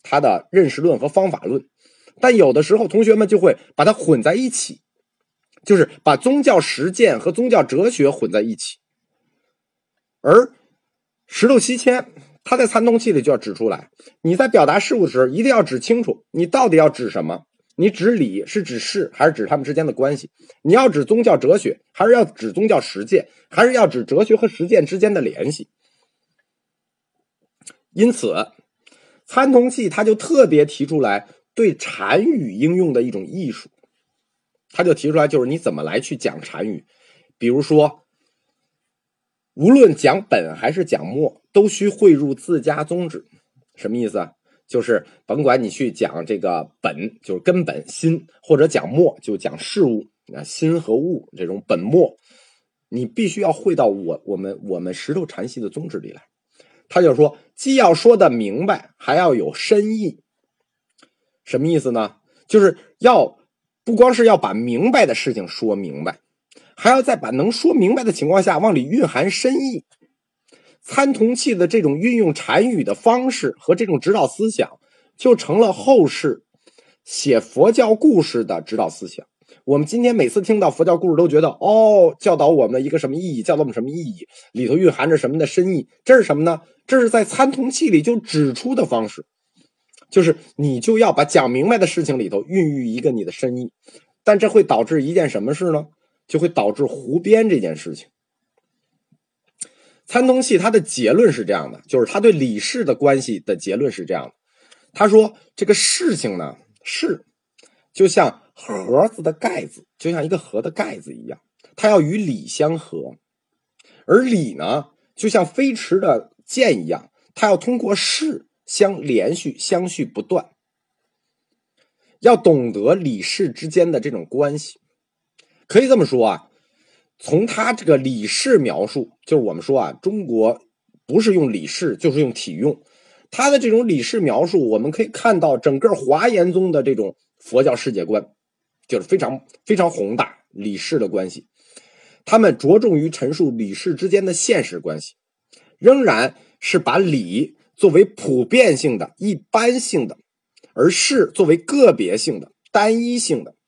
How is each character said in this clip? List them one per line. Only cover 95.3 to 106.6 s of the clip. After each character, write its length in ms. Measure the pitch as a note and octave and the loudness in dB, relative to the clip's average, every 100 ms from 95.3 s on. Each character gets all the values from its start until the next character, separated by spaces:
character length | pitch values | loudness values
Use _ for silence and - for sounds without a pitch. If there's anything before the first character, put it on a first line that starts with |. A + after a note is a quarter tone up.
| G#2+ | -2
么 100 | A2+ | -4
事 180 | D3+ F3+ | -4 -2
呢？ 140 | D3+ D#3 _ _ _ _ | -2 -6 _ _ _ _
就 120 | D#3 | -4
会 100 | E3 | -2
导 220 | D3 G#2 | -2 -2
致 140 | G#2 C3+ | -2 -4
胡 340 | C#3 B2+ E3+ | -6 -6 -4
编 280 | F#3+ A3 A3 | 2 2 2
这 120 | D3 | 0
件 160 | F2 D#2 | -2 -8
事 180 | E2+ | -12
情。 140 | C#2+ - _ _ _ _ _ _ _ _ _ _ _ _ _ _ _ - _ _ _ - | -16 -18 _ _ _ _ _ _ _ _ _ _ _ _ _ _ _ -20 _ _ _ -4
参 200 | B3 B3+ | 0 2
同 160 | B3+ | 2
契 160 | B3+ F3+ | 2 0
他 140 | G#3 | 2
的 100 | G#3+ | 0
结 300 | - - A2 | 0 -2 0
论 200 | E3+ A3 | 4 4
是 140 | A#2+ G2+ | 2 -4
这 80 | |
样 180 | F#2+ C2+ | -6 -6
的， 120 | - - | -16 -4
就 120 | C3 | -2
是 120 | A2+ | 0
他 80 | G3+ | 2
对 120 | A3 | 2
理 260 | E3 B2+ G#2 | 2 -2 -4
事 260 | - B3 | -6 -6
的 120 | E3+ A#2+ | -4 0
关 260 | C#3+ C#3 | 0 0
系 180 | C3 G2 | -2 -8
的 160 | - F2 | -6 -6
结 200 | F#2+ G#2 | -6 -6
论 160 | C#3 | -6
是 140 | G2 E2+ | -6 -8
这 100 | E2+ | -10
样 100 | B1 | -10
的。 80 | _ _ _ _ _ _ | _ _ _ _ _ _
他 160 | - G#3 | -2 4
说 280 | A3 G#3+ - _ - | 4 4 -2 _ -4
这 120 | G3+ | 0
个 80 | G#3 | 0
事 400 | - - F4 F#3 | -2 -2 -4 -4
情 240 | A2 F2+ | -6 -8
呢， 180 | D2 - | -10 -14